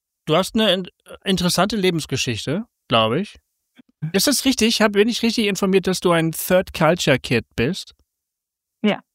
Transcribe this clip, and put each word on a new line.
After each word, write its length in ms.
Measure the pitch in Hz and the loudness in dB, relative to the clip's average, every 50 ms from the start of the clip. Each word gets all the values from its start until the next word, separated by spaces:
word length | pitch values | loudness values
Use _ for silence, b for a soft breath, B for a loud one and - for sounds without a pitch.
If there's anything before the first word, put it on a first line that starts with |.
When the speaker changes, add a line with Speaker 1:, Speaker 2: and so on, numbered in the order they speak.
| _ _ _ _ _ | _ _ _ _ _
Speaker 1:
du 100 | - 151 | 0 0
hast 200 | 170 190 - - | 0 0 0 0
eine 160 | 226 220 208 175 | 0 0 2 0
in-, 140 | 190 180 - - _ _ - 180 - - | 0 -2 -8 -12 _ _ -20 -20 -10 -4
interessante 520 | 196 190 170 175 180 - - 180 208 233 | -2 -2 0 0 0 0 0 0 0 0
Lebensgeschichte, 920 | 214 180 185 175 160 143 - 139 127 - - 117 104 - - 143 190 233 - _ _ _ - | 0 0 0 0 -2 -2 -4 -4 -4 -4 -4 -4 -6 -4 -4 -4 -6 -6 -8 _ _ _ 0
glaub 260 | 127 117 110 110 117 | 2 2 2 2 2
ich. 220 | 151 202 - - - _ _ _ _ _ _ _ - - _ _ _ - 160 - | -2 -4 -6 -10 -18 _ _ _ _ _ _ _ -20 -20 _ _ _ -8 -4 -2
Ist 140 | 190 - 294 | 0 0 0
das 180 | 269 - - | 0 0 0
richtig? 360 | 277 247 - 214 226 233 - | 0 0 2 2 0 2 2
Hab, 120 | 214 220 202 | 0 2 2
bin 160 | 202 214 240 | 2 2 2
ich 120 | 220 - - | 0 -2 -2
richtig 240 | 226 220 - 180 202 | -2 0 0 -2 -2
informiert, 400 | 202 - - 190 185 190 180 190 | -2 0 0 2 2 2 2 0
dass 120 | 185 - | -2 0
du 120 | - 185 | 0 0
ein 200 | 170 165 160 160 | 2 2 0 0
Third 420 | 156 - - - 185 185 190 - - | -2 -4 -2 0 2 2 2 0 -2
Culture 460 | - 170 151 175 175 - 165 135 123 | 0 2 2 2 2 2 2 2 2
Kid 260 | - - 135 117 - _ _ | 0 0 -2 -2 -2 _ _
bist? 400 | - 117 135 185 - - - - _ _ _ _ _ _ _ _ _ _ _ _ _ _ _ _ _ - | -2 -2 -2 -2 -4 -10 -16 -20 _ _ _ _ _ _ _ _ _ _ _ _ _ _ _ _ _ -2
Speaker 2:
Ja, 160 | 214 190 - - _ _ | -2 -2 -2 -6 _ _